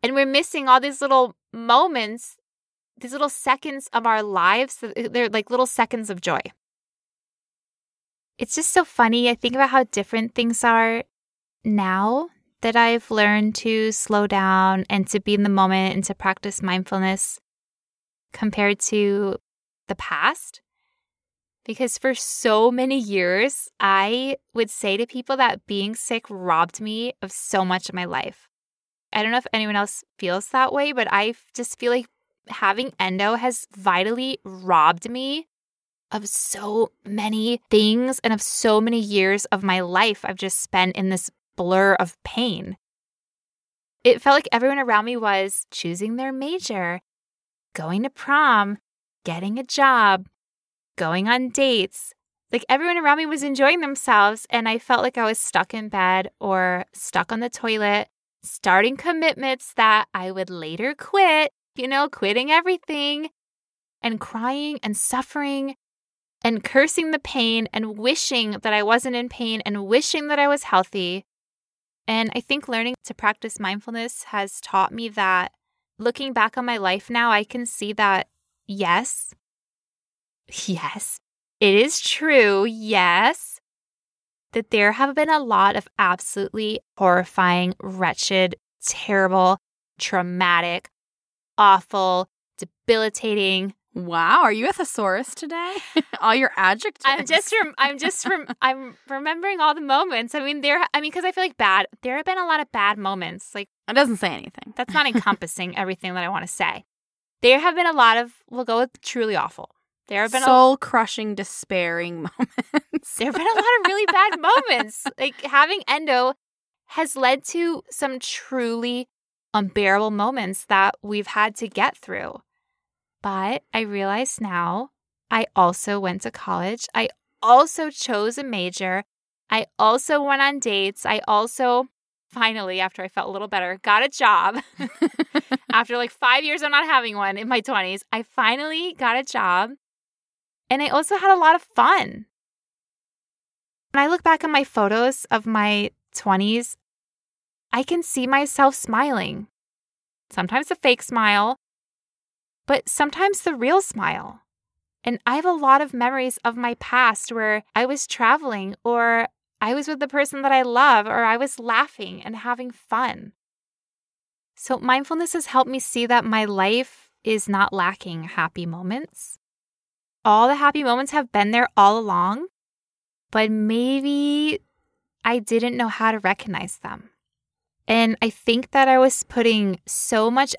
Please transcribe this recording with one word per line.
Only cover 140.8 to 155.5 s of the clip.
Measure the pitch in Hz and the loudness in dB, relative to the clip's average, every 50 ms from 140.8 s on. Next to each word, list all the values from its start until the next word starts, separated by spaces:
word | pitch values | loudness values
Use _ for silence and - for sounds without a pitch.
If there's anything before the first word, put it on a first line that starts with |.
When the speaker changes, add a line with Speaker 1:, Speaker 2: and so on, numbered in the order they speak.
| 294 | 0
Speaker 1:
I | 294 | 0
also | - 285 311 - 403 | 0 0 0 0 -2
had | 381 359 392 392 | 0 6 4 6
a | 359 | 6
lot | 330 311 330 | 8 6 4
of | 349 | 4
fun. | - _ _ - 240 269 370 381 254 - - - 220 _ _ _ _ _ _ _ _ _ _ _ _ _ _ _ _ _ _ _ _ _ _ _ _ _ _ _ _ _ _ _ _ _ | 2 _ _ 2 4 4 4 4 2 -4 -8 -16 -18 _ _ _ _ _ _ _ _ _ _ _ _ _ _ _ _ _ _ _ _ _ _ _ _ _ _ _ _ _ _ _ _ _
When | - 277 285 | 0 2 2
I | |
look | 302 349 349 - | 2 2 2 2
back | 339 320 320 - | 2 2 2 0
on | 320 | 0
my | 302 277 277 | 0 0 0
photos | - - - 196 202 214 220 240 262 262 - - - | 0 0 0 2 2 2 2 2 2 0 -2 -4 -2
of | - 220 214 | -2 -2 -2
my | 220 220 214 208 208 208 208 202 - _ _ _ _ _ | -2 0 0 2 2 2 0 -2 -4 _ _ _ _ _
twenties, | - - 202 190 190 196 208 220 233 240 - - _ _ _ _ _ _ _ _ _ _ _ _ _ _ _ _ _ _ _ | -8 0 0 2 2 2 0 0 -2 -2 -6 -10 _ _ _ _ _ _ _ _ _ _ _ _ _ _ _ _ _ _ _
I | - 240 269 | -4 -4 -2
can | - 349 349 330 | -2 -2 -2 -2
see | - - 269 254 | -2 -2 -2 0
myself | 254 269 277 285 285 - - 277 269 269 | 2 2 2 2 0 2 4 4 4 4
smiling. | - - - 220 220 269 294 262 208 180 - 143 - 208 _ _ _ _ _ _ _ _ _ _ _ _ _ _ _ _ _ | 2 -4 -2 0 0 0 0 0 -2 -4 -4 -8 -10 -14 _ _ _ _ _ _ _ _ _ _ _ _ _ _ _ _ _
Sometimes | - - 180 180 220 262 302 - | -6 -6 -6 -2 -2 -4 -2 -4
a | 359 | -8
fake | - - 269 247 - - | 0 2 2 2 2 -2
smile, | - 254 233 220 208 208 202 208 220 262 _ _ _ _ _ _ _ _ _ _ _ _ _ _ _ _ _ _ _ _ _ _ | -6 -2 0 2 2 4 4 2 0 -2 _ _ _ _ _ _ _ _ _ _ _ _ _ _ _ _ _ _ _ _ _ _
but | - 277 - - - | 0 0 0 0 -4
sometimes | - - 294 294 - - 381 403 403 - | -2 0 -2 -2 0 0 0 0 0 0
the | - 359 311 | -2 -4 -4
real | 247 226 262 330 392 | 0 0 2 2 2
smile. | 381 - - 220 196 165 156 - - - - - _ _ _ _ _ _ _ _ _ _ _ _ _ | 2 0 -6 -4 -4 -4 -4 -4 -8 -12 -18 -20 _ _ _ _ _ _ _ _ _ _ _ _ _
And | 240 240 - _ | -6 -6 -4 _
I | 240 254 | -2 -2
have | 294 311 | 0 0
a | 359 | 0